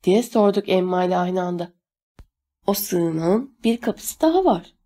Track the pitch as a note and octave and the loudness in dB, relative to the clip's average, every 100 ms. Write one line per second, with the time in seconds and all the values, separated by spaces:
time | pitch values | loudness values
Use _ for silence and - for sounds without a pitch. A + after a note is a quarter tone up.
0 | - G3 A#3+ A#3+ G3+ G3+ G3 F#3 F3+ F3+ | 4 2 2 2 2 2 0 0 0 0
1 | F3+ F3+ F3+ F#3 F3+ F3 E3+ _ _ _ | 0 0 -2 -2 -4 -6 -8 _ _ _
2 | _ _ - _ _ _ - G3 - F3+ | _ _ -20 _ _ _ -4 -4 -2 -2
3 | E3+ D#3+ E3 G#3 C4+ _ A3 A#3 - G#3 | -2 -2 0 0 -2 _ -2 -2 -4 -6
4 | - - D#4 E4+ F#4 F#3 - _ | -10 -2 0 2 2 0 -4 _